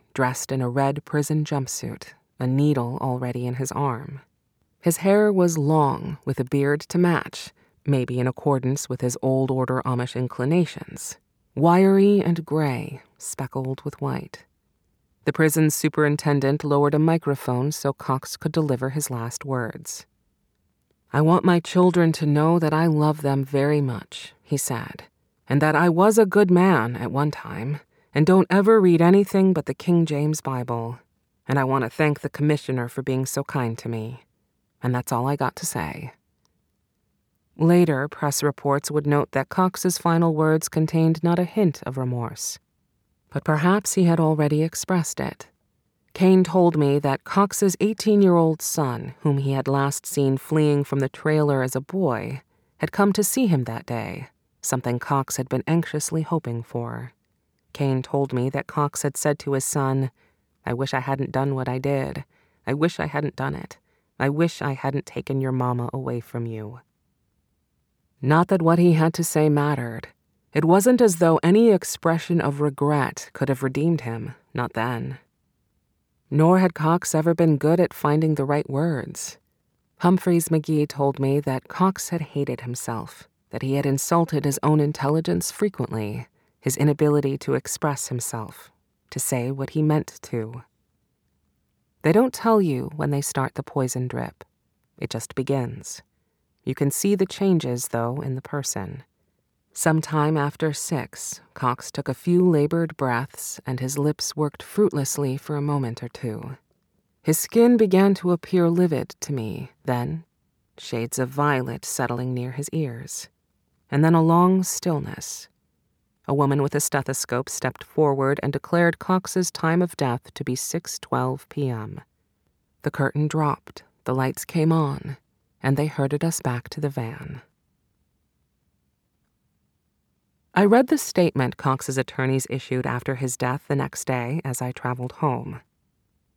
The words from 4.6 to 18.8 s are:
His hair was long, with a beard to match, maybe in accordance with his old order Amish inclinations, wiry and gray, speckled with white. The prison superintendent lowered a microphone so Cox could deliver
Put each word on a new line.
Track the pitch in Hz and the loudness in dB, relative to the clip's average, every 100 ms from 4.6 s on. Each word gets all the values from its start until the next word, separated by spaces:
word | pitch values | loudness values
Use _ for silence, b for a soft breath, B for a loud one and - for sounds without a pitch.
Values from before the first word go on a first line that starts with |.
| _ _ | _ _
His | 170 165 | -2 0
hair | 190 208 214 | 4 4 4
was | 190 175 165 | 4 2 2
long, | 143 156 139 135 180 151 - | 2 4 4 0 -6 -8 -4
with | 135 | -4
a | |
beard | 123 143 139 147 | -2 0 2 0
to | - 175 | -2 2
match, | 175 165 - - - - _ _ - | 4 2 -2 -10 -16 -20 _ _ 0
maybe | 139 123 123 | 0 0 -2
in | 127 | -2
accordance | - 147 131 127 143 - | -2 0 0 0 -4 -6
with | 127 | -4
his | 123 - | -4 -2
old | 131 131 135 | 0 0 0
order | 131 127 127 127 | 0 -2 -2 -2
Amish | 123 120 123 | -2 -4 -4
inclinations, | 127 - 127 175 160 - - - - - _ _ _ 131 | -6 -2 0 2 0 -4 -14 -14 -14 -16 _ _ _ 0
wiry | 160 180 190 196 202 202 | 4 6 6 6 6 4
and | - 165 160 | 2 0 -2
gray, | 156 147 120 - 135 _ _ | -2 0 -2 -6 -12 _ _
speckled | - - 131 135 131 135 143 | -12 -10 -8 -6 -6 -8 -10
with | - | -8
white. | 139 127 - - _ _ _ _ _ _ _ _ - | -6 -6 -8 -18 _ _ _ _ _ _ _ _ -4
The | |
prison | 156 156 156 156 | 2 2 4 2
superintendent | - 156 156 147 147 151 143 135 147 | 2 0 2 2 2 0 2 2 0
lowered | 147 143 147 151 | 2 2 4 4
a | |
microphone | 160 165 143 139 - 123 143 | 4 2 0 -2 -2 -2 -2
so | - 139 | -2 -4
Cox | - - 131 - - | -4 -2 -4 -4 -8
could | 156 | -4
deliver | 165 151 123 | -2 0 -2